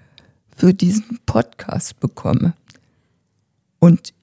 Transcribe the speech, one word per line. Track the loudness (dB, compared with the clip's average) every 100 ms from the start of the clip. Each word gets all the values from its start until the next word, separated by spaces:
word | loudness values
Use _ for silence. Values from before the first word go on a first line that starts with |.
| _ _ _ _ _ 0
für | 2
diesen | 2 0 -2 -4 -14 -4
Podcast | -4 -4 -8 -10 -8 -8 -6
bekomme. | -8 -6 -4 -2 -2 -4 _ -20 _ _ _ _ _ _ _ _ _ 2
Und | 4 4 0 _